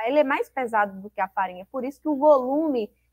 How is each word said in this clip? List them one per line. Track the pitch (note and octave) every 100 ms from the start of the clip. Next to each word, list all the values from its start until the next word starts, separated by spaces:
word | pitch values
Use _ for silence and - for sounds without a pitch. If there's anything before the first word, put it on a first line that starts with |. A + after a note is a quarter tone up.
| A3+
ele | D4
é |
mais | C4+ D4+ A#4+
pesado | - A#3+ A3 G#3 F#3+
do | G3+
que | -
a | F#3+
farinha, | - F#3 F3+ F#3+
por | C4+
isso | B3 C#4+
que | D4+
o | C#4
volume | D4+ C#4 B3+ C#4+ D#4+ B3+ G#3+ _ _